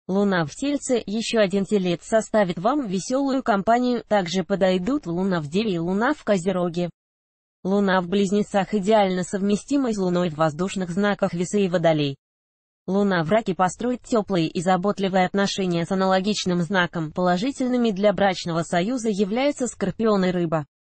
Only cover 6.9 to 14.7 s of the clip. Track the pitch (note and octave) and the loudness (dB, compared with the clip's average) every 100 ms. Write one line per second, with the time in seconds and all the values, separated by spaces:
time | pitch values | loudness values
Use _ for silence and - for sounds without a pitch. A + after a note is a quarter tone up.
6.9 | - _ _ _ _ _ _ F3+ G3+ G3 | -6 _ _ _ _ _ _ -2 2 4
7.9 | F#3 F3 G3 G3 G3+ G#3 G3+ F#3 G#3 F#3 | 2 2 0 2 0 0 -2 0 -2 4
8.9 | A3 G3 F#3 F3 G3+ G3+ G3+ - C#4+ B3+ | 4 4 0 -2 -2 0 0 0 0 0
9.9 | G3 F#3 F3+ F3+ D3+ D#3+ D3 F#3+ G3 F#3 | 0 0 0 0 0 -2 0 -4 -4 -4
10.9 | F3 G3+ G3 F#3+ E3+ F3+ G#3 G3 F3+ E3 | 0 0 0 -2 -2 -2 0 0 2 2
11.9 | D#3 C#3+ C3+ _ _ _ _ _ _ - | 2 0 -4 _ _ _ _ _ _ -4
12.9 | F#3+ G3+ F3+ D#3 G#3+ A3+ F3+ F#3 - A#3 | 0 2 2 2 0 0 0 0 0 -4
13.9 | B3 - A#3 G3+ F#3+ D#3+ - E3+ | -4 -2 -2 0 0 0 -2 0